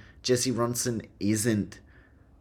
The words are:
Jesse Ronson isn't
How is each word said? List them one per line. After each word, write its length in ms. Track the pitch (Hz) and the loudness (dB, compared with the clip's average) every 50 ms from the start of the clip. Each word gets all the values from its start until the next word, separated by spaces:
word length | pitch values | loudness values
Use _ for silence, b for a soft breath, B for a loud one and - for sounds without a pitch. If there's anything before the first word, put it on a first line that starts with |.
| B B B B - | B B B B 0
Jesse 300 | - 127 123 - 131 123 | 2 2 2 2 0 0
Ronson 540 | 110 120 120 120 123 - 131 117 107 - - - - | 0 0 -2 -2 -2 -2 -2 -4 -4 -6 -10 -10 -4
isn't 600 | - 101 107 107 107 123 110 104 92 85 - - b b b b b b b b b b b - | 0 0 2 2 2 2 2 2 0 -2 -6 -14 b b b b b b b b b b b -12